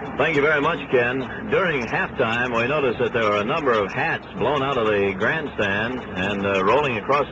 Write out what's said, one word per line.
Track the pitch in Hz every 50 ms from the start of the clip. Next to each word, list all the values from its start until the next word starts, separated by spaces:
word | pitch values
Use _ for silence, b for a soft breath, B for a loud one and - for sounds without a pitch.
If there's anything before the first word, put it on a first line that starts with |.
| - - - -
Thank | 135 160 156
you | 143 139
very | 156 156 143
much, | 143 160 170 147 139 -
Ken. | 131 123 120 120 127 135 127 117 - - 110 107
During | 143 165 190 175 151 131 117 110
halftime, | 143 165 190 - - - 123 113 113 120 123 127 120
we | 113 117 123
noticed | 147 156 139 123 107 -
that | 123 110
there | 117 117 113 104
were | 104 104
a | 101
number | 117 151 165 151 131
of | 117 107 101 95
hats | 95 131 143 165 143 107 - - - 92
blown | 101 127 147 143
out | 131 139 139 123
of | 110 107
the | 104 101 101 98 95 95
grandstand | 107 123 156 160 151 127 - - 107 98 98 104 110 120 127 123
and, | 113 104 98 92 92 98 104 101 98
uh, | 98 98 95 92
rolling | 101 117 143 151 135 120 107
across | 95 - 135 147 135 -